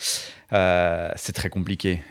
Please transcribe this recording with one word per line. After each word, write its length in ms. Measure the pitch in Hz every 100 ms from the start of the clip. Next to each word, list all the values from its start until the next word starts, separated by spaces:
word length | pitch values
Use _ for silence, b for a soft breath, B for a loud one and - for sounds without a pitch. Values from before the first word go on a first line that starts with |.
| B B B B B
Euh, 580 | 104 92 90 87 85 85 -
c'est 160 | -
très 160 | - 90
compliqué 560 | 98 87 98 95 85 -